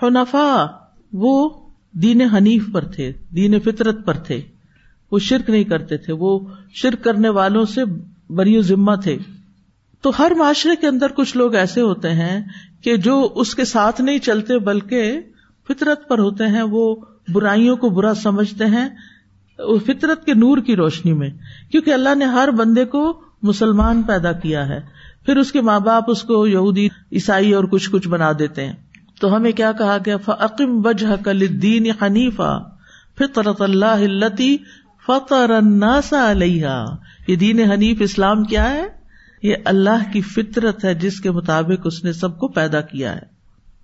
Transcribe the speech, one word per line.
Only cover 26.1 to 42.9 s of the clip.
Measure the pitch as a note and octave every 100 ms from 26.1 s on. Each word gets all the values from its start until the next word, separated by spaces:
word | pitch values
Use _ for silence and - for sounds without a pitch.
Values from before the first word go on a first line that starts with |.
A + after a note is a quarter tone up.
| G#3+
کو | - A3 G#3+
یہودی، | F#3 G3 F#3+ G3+ - -
عیسائی | G3 G3 G3 G#3
اور | G3
کچھ | F#3+ F#3+ F#3+
کچھ | F#3+ F3+
بنا | E3+ D#3 D3+
دیتے | D3+ C#3+ C#3
ہیں۔ | - - _ _ -
تو | G3 G#3+
ہمیں | A#3
کیا | A3 A3
کہا | A3 G#3 G3+ G#3
گیا؟ | G3+
فَأَقِمْ | G#3 - A3 A3 C4+ A#3 A3
وَجْهَكَ | G#3 G#3+ G3+ G3+
لِلدِّينِ | G3 F#3+ D3+ G#3 A3+ A3+ A3
حَنِيفًا | G3+ G#3 B3 - D#3 C#3 - - - - _ -
فِطْرَتَ | C#4 A#3+ G#3 G3+
اللَّهِ | G3 F#3+ G#3+ G#3+ G3+
الَّتِي | G3 A3 G3+ B3+ C#4+ - - _ _ -
فَطَرَ | C4 C4+ C4+ A#3+
النَّاسَ | A3+ G#3+ G3+ G#3 C#4 C#4+ D4
عَلَيْهَا۔ | A3+ G3 F3 E3+ D3 C3 A2+ D3 - - -
یہ | F3
دین | G#3 A3+ G#3+
حنیف | G3+ G#3+ G#3+
اسلام | G3+ G3+ G3 G#3+
کیا | G#3+ G#3+ A3+
ہے؟ | C#4+ G4 - - - - -
یہ | G#3 - -
اللہ | G3 G3 A#3 G3
کی | G#3+
فطرت | F#3+ - G#3+ A#3+ A3 G3+ F#3+
ہے |
جس | E3 F#3+ F#3+
کے | F#3+
مطابق | F3 E3+ D#3+ E3 F#3
اس | E3+ E3
نے | F3
سب | E3+ F#3 E3
کو | C#3
پیدا | E3+ D#3 D3+
کیا | D3+